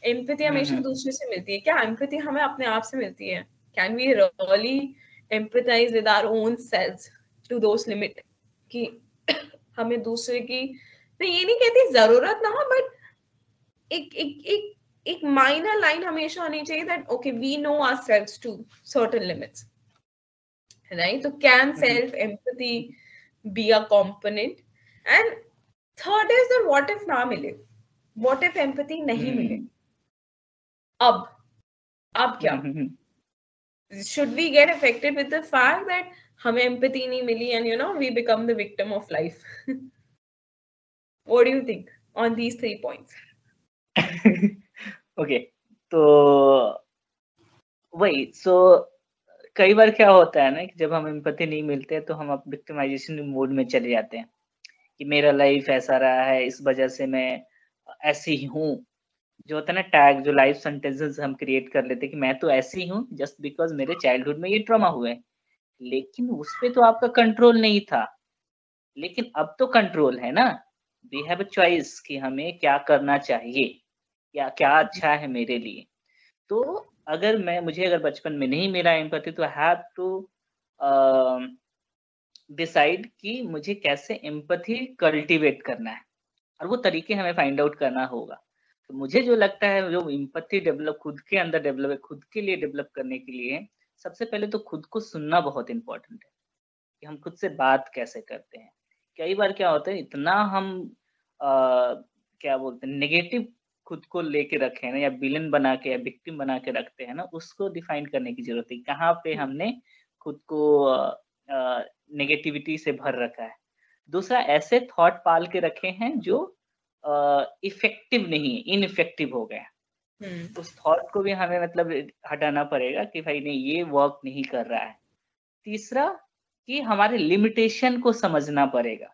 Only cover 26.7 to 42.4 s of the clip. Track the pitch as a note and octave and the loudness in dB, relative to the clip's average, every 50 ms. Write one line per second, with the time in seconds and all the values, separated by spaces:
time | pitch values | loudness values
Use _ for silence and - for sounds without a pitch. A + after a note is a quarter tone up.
26.7 | C#4 C#4+ C#4 - G#3 G#3 - - D4 B3 B3 B3+ A3 F3+ C#3+ C#3 - - - _ | 4 2 2 0 -4 -6 -4 -4 -2 -2 -2 -2 -4 -6 -8 -10 -12 -14 -20 _
27.7 | _ _ _ _ _ _ _ _ _ A3 A3 B3+ C4 C4 F4 F4 F4 F#4 D4 C4+ | _ _ _ _ _ _ _ _ _ -2 0 0 0 2 0 -2 0 0 -2 -2
28.7 | C4+ C#4 C#4+ C#4+ D#4+ D#4+ D#4 C#4+ A3+ A3+ A3+ B3+ B3+ A#3 - - A3+ - - - | -2 -4 -6 -6 -6 -6 -4 -4 -2 -2 -2 -2 -2 -2 -2 -2 -4 -6 -10 -14
29.7 | _ _ _ _ _ _ _ _ _ _ _ _ _ _ _ _ _ _ _ _ | _ _ _ _ _ _ _ _ _ _ _ _ _ _ _ _ _ _ _ _
30.7 | _ _ _ _ _ _ A#3+ B3 A3+ - - - _ _ _ _ _ _ _ _ | _ _ _ _ _ _ 4 4 4 4 -2 -12 _ _ _ _ _ _ _ _
31.7 | _ _ _ _ _ _ _ _ _ G#3+ B3 B3 A3+ - D#3 F#3+ D3 C3+ C#3 C#3+ | _ _ _ _ _ _ _ _ _ 0 0 0 -2 0 0 0 0 0 -4 -6
32.7 | C#3 D#3 C#3 - - _ _ _ _ _ _ _ _ _ _ _ _ _ _ _ | -6 -6 -6 -6 -8 _ _ _ _ _ _ _ _ _ _ _ _ _ _ _
33.7 | _ _ _ _ G3 G3 G3+ - - D4+ C#4+ A#3+ A#3 C4 E4 E4 C4+ C#4+ C#4+ E4 | _ _ _ _ -18 -14 -12 -8 -2 -2 -2 -2 0 -2 -2 4 6 6 6 6
34.7 | E4+ C#4+ C#4+ B3+ A#3 A#3 - D4 C#4+ C#4+ C#4 C#4 D4 D#4+ D#4 - - C4 B3 C4 | 4 2 2 0 0 2 -2 -2 -2 -2 -4 -2 -2 -6 -4 0 2 4 4 4
35.7 | D#4 F#4 G4 F#4+ F4+ F4+ F4+ F4+ - - _ _ _ _ - A#3+ A3+ A#3+ B3 B3 | 4 2 -2 -4 -4 -4 -4 -8 -14 -20 _ _ _ _ -4 -2 0 2 0 0
36.7 | B3 A#3+ B3 C4 C4 C4+ B3+ B3+ B3+ B3+ B3+ A#3+ A#3 A3+ A#3 B3 A#3+ A3+ A#3 A#3 | 0 0 -2 -2 0 -2 -6 -4 -4 -4 -2 -4 -4 -4 -2 -4 -2 -2 -2 -2
37.7 | A3+ A#3+ C#4 F#4 G4+ D#4 C#4 B3+ A#3 A#3 A#3 A#3+ A3+ G#3+ A3+ A#3 A#3 G#3+ G3+ G3+ | -2 -2 -4 -4 -2 -2 -2 -2 -2 -2 0 0 0 0 2 -2 -2 -2 -4 -8
38.7 | - - G3 G#3 G#3 G3 - - D#3+ D3+ D#3+ E3+ - - _ - - - - - | -4 -6 -4 -4 -4 -8 -8 -6 -6 -4 -4 -6 -8 -12 _ -20 -20 -16 -10 -10
39.7 | C4 C4 - - _ _ _ _ _ _ _ _ _ _ _ _ _ _ _ _ | -10 -10 -10 -18 _ _ _ _ _ _ _ _ _ _ _ _ _ _ _ _
40.7 | _ _ _ _ _ _ _ _ _ _ _ - A3+ B3 A#3+ B3+ C4 C4+ C4 B3+ | _ _ _ _ _ _ _ _ _ _ _ 2 6 6 6 6 4 0 -2 -4
41.7 | G#3+ - - - _ _ _ _ _ - A#3 A#3 A3+ A3+ | -8 -8 -10 -18 _ _ _ _ _ -2 0 0 0 0